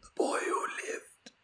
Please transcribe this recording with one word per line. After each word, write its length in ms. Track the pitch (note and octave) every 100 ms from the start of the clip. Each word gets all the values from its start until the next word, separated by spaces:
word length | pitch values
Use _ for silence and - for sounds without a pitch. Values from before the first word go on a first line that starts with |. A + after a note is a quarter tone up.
the 80 | -
boy 240 | - - -
who 220 | - - - -
lived 460 | - - - - - _